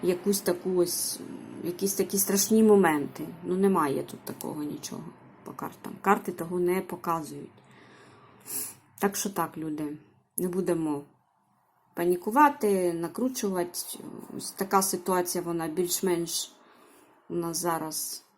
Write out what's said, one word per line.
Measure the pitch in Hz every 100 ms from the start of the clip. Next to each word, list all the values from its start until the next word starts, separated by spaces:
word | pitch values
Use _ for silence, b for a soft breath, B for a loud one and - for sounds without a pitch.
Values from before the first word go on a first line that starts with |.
якусь | 175 180 - 196
таку | - 175 185 185
ось, | 175 - - - - - - -
якісь | - 175 196
такі | - 190 202
страшні | - 196 - 220
моменти. | 220 202 180 151 139 - 156 -
Ну, | 175 185
немає | 196 185 147 139
тут | 143 -
такого | - - - 151
нічого | 147 - - - 160 - - -
по | -
картам. | - - - - -
Карти | - 208 -
того | 180 165 180
не | 175 185
показують. | 190 170 - 165 147 143 - - B B B B B B B B B B B B _ -
Так | 202 196
що | 208
так, | 196 165 -
люди, | 156 151 151 151 - _ _ -
не | 180
будемо | 180 180 170 156 143 139 _ _ _ _ _ _ _ _
панікувати, | - 170 180 214 233 294 285 214 190 180
накручувати. | 170 170 - 254 254 202 185 175 - - - - - - -
Ось | -
така | - 190 196
ситуація, | 190 180 - 185 180 180
вона | 170 170 165
більш-менш | 156 175 - 190 170 170 - - - b b b b b _ _
у | 175
нас | 170 160
зараз | 170 165 160 156 - - _